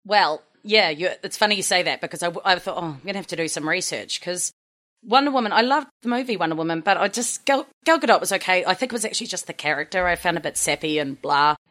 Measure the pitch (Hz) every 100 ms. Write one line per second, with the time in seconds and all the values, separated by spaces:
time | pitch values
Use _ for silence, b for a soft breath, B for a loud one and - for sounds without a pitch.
0 | 202 208 165 151 _ _ 208 214 175 151
1 | 180 - 185 - 214 202 160 180 160 131
2 | 160 165 175 175 196 180 190 180 170 135
3 | 175 202 175 165 160 160 151 180 - 127
4 | 101 - - 180 - - _ _ _ _
5 | 226 254 285 262 214 196 240 285 269 _
6 | 240 240 262 196 165 160 165 165 160 185
7 | 196 214 240 - - 269 - _ - 330
8 | 262 190 - 190 - 185 - 185 254 233
9 | 214 - 240 180 - 170 147 143 151 185
10 | 180 170 180 165 151 - - 147 160 151
11 | 139 135 143 143 147 151 _